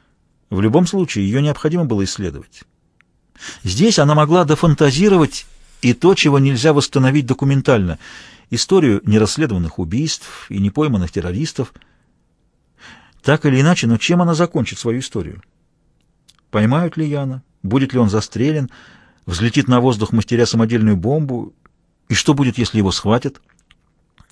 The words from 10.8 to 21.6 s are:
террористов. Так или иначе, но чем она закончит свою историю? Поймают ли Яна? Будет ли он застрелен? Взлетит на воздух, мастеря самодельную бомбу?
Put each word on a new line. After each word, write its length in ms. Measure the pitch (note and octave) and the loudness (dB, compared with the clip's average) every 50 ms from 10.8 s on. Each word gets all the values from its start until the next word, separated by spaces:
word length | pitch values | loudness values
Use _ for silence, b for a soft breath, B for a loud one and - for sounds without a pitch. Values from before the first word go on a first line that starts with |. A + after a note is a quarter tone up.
| D#3 D3 A#2 F#2+ F2 F2+ | 0 0 0 0 -2 -4
террористов. 600 | - G2 E2+ F2+ F2+ A2+ D#3+ D#3 - - A#2+ - - b b b b b b b b _ _ _ _ _ _ _ _ _ _ _ _ B B B B B B B B B | -4 -6 -6 -4 -4 -6 -6 -6 -6 -6 -8 -8 -10 b b b b b b b b _ _ _ _ _ _ _ _ _ _ _ _ B B B B B B B B B
Так 240 | - C#3 D3 D3+ - | -2 0 0 0 2
или 140 | D3 C3 C3 | 2 2 2
иначе, 280 | C#3 E3 F3+ - - A2+ | 2 0 0 -2 0 0
но 100 | A#2 A2 | 0 0
чем 240 | - - F3 F3 | 0 0 0 2
она 120 | F3+ E3+ E3 | 2 0 0
закончит 460 | D3+ F3 - - D3+ A2+ - - - | 0 0 0 -2 -4 -4 -6 -6 -8
свою 200 | - A#2+ A2+ C3 | -6 -4 -4 -4
историю? 420 | C3 - - G#2+ E2 D2+ - F#2 - _ _ _ _ _ _ _ _ _ _ _ _ _ _ _ _ _ _ _ _ _ | -6 -8 -8 -8 -8 -8 -12 -16 -20 _ _ _ _ _ _ _ _ _ _ _ _ _ _ _ _ _ _ _ _ _
Поймают 460 | - G#2 G#2+ A#2 C3+ D#3+ F3 E3 - D#3+ | -2 0 0 2 2 0 -2 -2 -4 -4
ли 100 | D#3 D3 | -4 -4
Яна? 360 | D3 C#3+ C#3 C3 B2+ C3 - _ _ _ - | -4 -4 -6 -6 -8 -10 -14 _ _ _ -6
Будет 300 | F#2+ A2+ C3+ C3+ C3 - | -4 -2 -2 -2 0 0
ли 60 | B2 | 0
он 100 | A#2 G2+ | 0 2
застрелен? 600 | G2 A2 - - - G#2+ B2 D3+ D#3 D3+ C3+ A#2+ b b b b b b b b b b b | 0 -2 -4 -4 -4 -2 -2 -2 -2 -2 -4 -6 b b b b b b b b b b b
Взлетит 420 | b F2 E2+ A2+ A#2 - D3 - B2 | b -4 -2 -2 0 0 0 2 2
на 120 | B2+ B2 | 2 2
воздух, 320 | A#2+ C3 A#2+ G#2 G#2+ - | 4 2 0 0 -2 0
мастеря 340 | A2+ A2+ G#2 - A#2+ A2+ - | 0 0 0 0 0 0 0
самодельную 500 | - - A2+ A2+ A2 A#2+ A2+ G#2+ G#2+ G#2 | 2 2 2 0 2 2 2 2 2 2
бомбу? 580 | F2+ E2+ A#2 C#3+ D#3+ D3+ C3+ B2+ A2+ A2 - - _ | 2 0 -2 -2 -2 -2 -4 -6 -8 -8 -10 -16 _